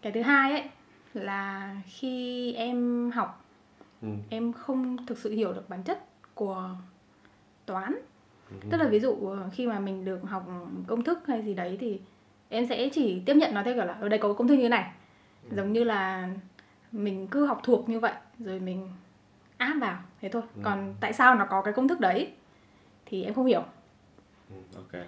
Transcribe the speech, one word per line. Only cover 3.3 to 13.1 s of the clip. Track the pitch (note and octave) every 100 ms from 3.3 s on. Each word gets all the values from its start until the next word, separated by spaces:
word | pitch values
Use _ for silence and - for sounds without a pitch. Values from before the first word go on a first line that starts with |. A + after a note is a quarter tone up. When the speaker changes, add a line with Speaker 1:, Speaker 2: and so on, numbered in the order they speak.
| - - _ _ _ - _
Speaker 2:
Ừ. | A2 G#2 G#2+
Speaker 1:
em | A3 A#3
không | A#3 - C4 B3+ B3 -
thực | A#3+
sự | G#3+
hiểu | G#3+ G3
được | F#3 -
bản | F#3
chất | F#3 G4 - _ - -
của | G3+ F#3 F#3 F#3 F#3 _ _ _ - _ _ _ -
toán. | F#3 G3 G#4+ - _ _ _ -
Speaker 2:
Ừ. | G2 G2+
Speaker 1:
Tức | E4
là | D4
ví | G#3
dụ, | B3+ G3 G3
ờ, | G3 F#3
khi | F#3 A#3+
mà | G#3
mình | G3 F#3+ F#3
được | F#3
học | F#3+ G3 F3+ F3+ F3 F#3 F#3
công | A#3
thức | B3+ E4+ D#4+
hay | A#3
gì | G#3+
đấy | F#3+ F3 F#3+
thì | A#3+ G3 - _ _ _ _
em | A3 A#3+
sẽ | B3 C4+
chỉ | D#4 A#3+